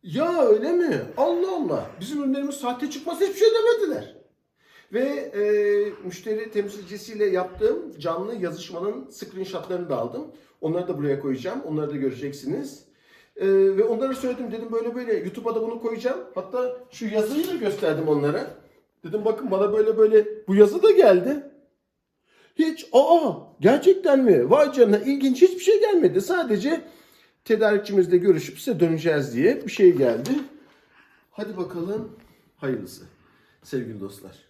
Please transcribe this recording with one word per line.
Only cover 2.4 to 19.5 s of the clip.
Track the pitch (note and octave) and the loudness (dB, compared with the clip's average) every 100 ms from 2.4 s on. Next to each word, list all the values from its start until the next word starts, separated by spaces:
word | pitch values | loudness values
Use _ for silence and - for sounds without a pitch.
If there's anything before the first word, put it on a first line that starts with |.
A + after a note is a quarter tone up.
| C#4+ C4 | -6 -6
sahte | B3 B3 D4 | -8 -6 -8
çıkmaz." | D4+ - E4 | -8 -10 -2
Hiçbir | F#4+ - | -4 2
şey | A4 | 2
demediler. | A4+ A4+ A4+ F#4 C#4+ - - _ _ _ _ _ _ _ | 4 2 0 -2 -6 -10 -20 _ _ _ _ _ _ _
Ve, | G#3+ C4+ | -4 -4
e, | C#4+ C4 G3+ G#3 G#3 G#3 G#3 G#3 - F3+ | -4 -8 -4 -2 0 2 0 -2 -6 -14
müşteri | F3 A3 G#3+ G#3+ | -12 -8 -8 -4
temsilcisiyle | G#3 G3+ G#3 F3 G3+ - G#3 G#3 | -6 -6 -10 -16 -16 -14 -4 0
yaptığım | F3+ F#3 - G#3+ - - - | 0 -4 -2 -2 -2 -8 -8
canlı | E3 E3+ G3+ A#3 | -6 -6 -6 -6
yazışmanın | F3 D#3 - E3+ G3 A#3+ C4 | -6 -8 -12 -8 -8 -8 -14
screenshotlarını | - G3 F#3+ F#3 F3 - F3+ E3+ | -16 -16 -12 -10 -10 -8 -8 -6
da | B2+ | -6
aldım. | A#2 B3+ D#4 - _ _ | -6 -10 -14 -20 _ _
Onları | D#3 F3 F#3 | -6 -4 -4
da | D3 | -4
buraya | C#3+ C#3 | -2 -2
koyacağım. | C#3+ B2 F#3 C4 | -4 -6 -6 -8
Onları | E3 D#3 C#3+ | -6 -6 -6
da | C#3+ | -4
göreceksiniz. | C3+ A#2 C#3+ C#3 B2+ A3 C#4+ - _ _ _ _ _ - | -6 -6 -10 -10 -8 -8 -8 -16 _ _ _ _ _ -4
E, | F#3+ | 0
ve | G3 G3 G3 | 4 4 2
onlara | A3+ A#3 C4+ B3+ | 0 0 -2 -4
söyledim. | B3+ B3+ A#3 | -6 -6 -8
Dedim | A3 A3+ | -10 -6
böyle | A3+ A#3 A#3+ | -6 -6 -8
böyle | A#3 | -4
YouTube'a | G3+ F3 A#3+ A3 A3+ | -4 -4 -8 -6 -4
da | |
bunu | A3 A#3 | -4 -6
koyacağım. | A3+ A3+ B3+ C#4 - F#3 | -6 -4 -4 -6 -8 -12
Hatta | F#3 B3 B3+ B3 - | -8 -6 -6 -8 -16
şu | - A3 | -10 -4
yazıyı | G#3+ A3 D4 F4+ | -2 0 -2 -4
da | - | -2
gösterdim | G3+ - D#3+ D3 D#3 | -4 -2 -2 -2 0
onlara. | D3 C#3+ - C4+ - _ _ _ _ | 0 0 -2 -6 -14 _ _ _ _
Dedim | E3+ G#3 G#3+ | -8 -4 -2
bakın | G#3+ B3+ | -4 -2